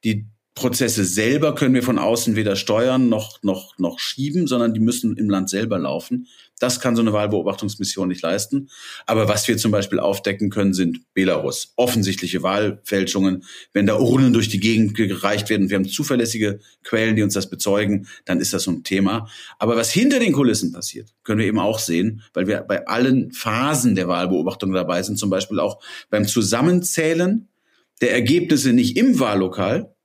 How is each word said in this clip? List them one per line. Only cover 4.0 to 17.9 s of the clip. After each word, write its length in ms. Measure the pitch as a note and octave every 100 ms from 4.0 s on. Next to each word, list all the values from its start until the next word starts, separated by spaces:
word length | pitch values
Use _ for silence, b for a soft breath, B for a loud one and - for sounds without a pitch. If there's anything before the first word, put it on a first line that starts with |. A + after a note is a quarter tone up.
schieben, 480 | - - C#3 D#3 D#3
sondern 260 | B2 A#2
die 80 | A2
müssen 340 | A2 A#2+ A2+ G2+
im 140 | G#2+
Land 200 | G2 F#2
selber 300 | F#2+ A2+ G2+
laufen. 480 | C#2+ D2 - B2 B B B -
Das 220 | B2 B2
kann 140 | C3 A#2
so 60 |
eine 120 | A2+
Wahlbeobachtungsmission 960 | G#2 G#2 G#2 G#2 G2 G#2 G2+ G2 - F#2
nicht 120 | F#2
leisten. 480 | E2 G2 - C#3 C#3 B B B B
Aber 200 | A2+ G#2
was 180 | G#2 -
wir 100 | G#2+
zum 140 | A2
Beispiel 280 | G#2 G2 -
aufdecken 520 | - G2+ - G2+ G#2
können, 220 | G#2 G2
sind 380 | F#2 F2 E2 _
Belarus. 600 | - F#2+ D#2+ C2 - - -
Offensichtliche 680 | B2 A#2 F#2+ F#2 F2 F2
Wahlfälschungen. 1040 | F2+ G2+ G#2 G#2 - G2+ F#2+ G2+ F#2+ F#2 B B B
Wenn 160 | G2+ G#2
da 100 | G#2+
Urnen 360 | B2+ B2+ C3
durch 160 | A2+ G#2+
die 100 | G2
Gegend 340 | G#2 A#2 A2
gereicht 560 | G#2+ G#2+ F#2+ G2 G#2 G2+
werden, 200 | G#2+ G2
wir 80 | G2+
haben 100 | F#2+
zuverlässige 720 | - D3+ B2+ A2+ A2+ G#2+ G2+ B B
Quellen, 320 | - A2+ A2+ A2
die 80 |
uns 100 | G#2
das 160 | G2 F#2
bezeugen, 580 | - - G2+ G#2+